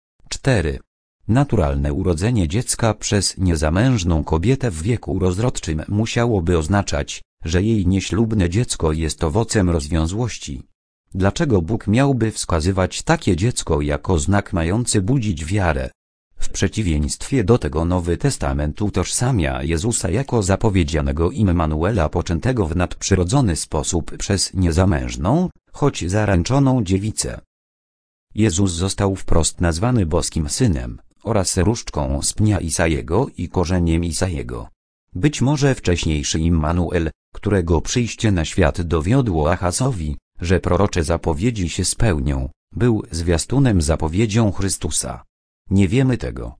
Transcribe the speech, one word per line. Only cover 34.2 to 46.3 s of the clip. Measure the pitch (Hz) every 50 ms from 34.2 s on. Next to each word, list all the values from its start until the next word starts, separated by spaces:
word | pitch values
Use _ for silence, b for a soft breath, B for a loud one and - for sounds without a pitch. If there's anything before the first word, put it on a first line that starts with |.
| 90 95 87 69 60 62 60 57 57 - _ _ _ _ _ _ _ _ -
Być | 92 92 151 151 -
może | 120 135 151 131 143 139 127
wcześniejszy | - - 95 87 80 - 82 76 73 71 - - 82
Immanuel, | 80 85 85 80 76 76 87 90 85 82 87 85 80 78 - _ _ _ -
którego | - - 101 101 95 87 82 85 76
przyjście | - - - 127 120 104 - - - 110
na | 98 85 78
świat | - - - 87 71 - -
dowiodło | 87 80 85 80 71 92 120 139 123 110 82 78 73 78
Ahazowi, | 90 90 90 87 87 - 127 143 120 90 78 76 69 - _ _ - -
że | 87 85 95 87
prorocze | - - 87 85 101 101 - 90 78
zapowiedzi | 80 85 82 - 85 80 78 98 127 117 101 87 78
się | - - 90
spełnią, | - - - 113 110 85 73 64 67 67 65 65 69 - _ _ _
był | - - 117 123 113 101 - -
zwiastunem | 80 82 82 87 85 78 - - - 139 139 123 101 87
zapowiedzią | 76 73 80 - 80 78 82 98 120 107 98 120 113 101
Chrystusa. | 87 - 98 95 - - - 76 - - - 65 60 - - _ _ _ _ _ _ _ _ -
Nie | 95 98 98 80
wiemy | 110 135 135 131 123 -
tego. | - 62